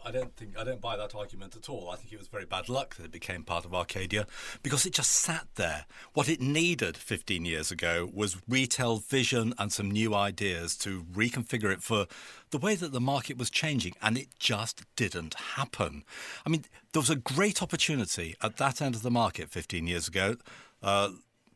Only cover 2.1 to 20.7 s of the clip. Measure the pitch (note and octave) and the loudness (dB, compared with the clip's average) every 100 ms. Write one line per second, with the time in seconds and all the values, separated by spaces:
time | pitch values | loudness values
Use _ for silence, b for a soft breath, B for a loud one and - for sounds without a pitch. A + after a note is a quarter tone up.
2.1 | G#2+ G2 G#2 F2 F#2+ F2+ C3 B2+ - E2 | -16 -12 -10 -4 -4 -2 -2 -2 -8 -14
3.1 | E2+ - F2 D#2+ E2+ E2 F2+ F2 F#2+ F#2+ | -10 -8 -6 -2 -4 -2 -2 -2 -4 0
4.1 | G#2 G2+ B B B - C#3 F#3 - C3 | 0 0 B B B 0 2 4 2 4
5.1 | - - D#3+ - - F2 D2+ - B B | 4 2 0 -4 -2 0 -2 -8 B B
6.1 | - C#3 D#3 B2+ D3+ F3 D#3+ F#2 - - | 0 2 4 4 4 4 4 0 -2 -4
7.1 | G2 - F#2 E2+ D#2+ D#2 F2+ E2+ E2+ F2+ | -4 0 0 2 0 0 0 2 2 0
8.1 | F#2+ G#2 F#2 - C3 C3 - A#2+ A2 - | 0 -2 -2 0 2 4 2 2 2 2
9.1 | C#3 A#2+ B2 A2+ - G2+ - G2+ G#2 A2+ | 2 4 4 2 0 -2 0 2 4 4
10.1 | G#2 G2+ F#2 G2+ F2 E2+ - G#2 F#2+ E2+ | 4 2 2 0 0 -2 -4 -4 -4 -6
11.1 | F#2 A#2+ B2+ A#2 B2 G#2 F#2 - A2 F#2+ | 2 2 2 -2 0 2 0 2 2 2
12.1 | B B B B C#3+ F3+ G3+ E3+ C3 B2+ | B B B B -2 0 0 0 0 2
13.1 | C#3 A#2 B2+ A#2+ - D#3 C#3 F2+ - G#2+ | 0 -2 -4 -2 0 2 2 0 0 0
14.1 | A#2+ C#3 - - G#2 A#2 - - - G#2 | 0 -4 -2 0 0 -2 -6 -10 -2 0
15.1 | F2 D#2+ - - - C#3+ - E2+ C#2+ - | 0 -6 -8 -6 -4 -4 0 -2 -2 -14
16.1 | B B B - D#3+ - B B D#3+ C3+ | B B B 0 0 -2 B B 2 4
17.1 | D3+ - C3+ G#3 - F3+ - - D3 G2 | 2 2 2 4 2 -2 0 2 2 0
18.1 | - E2 - A2 - C#3 - C#3+ A2+ A#2+ | -2 -4 -2 -2 2 0 2 0 0 2
19.1 | A#2+ G#2+ - D#2+ F2 - F2 E2+ F2 D#2+ | 4 4 2 -6 -6 -4 -2 0 0 0
20.1 | F#2+ F#2+ - B B B | 2 2 2 B B B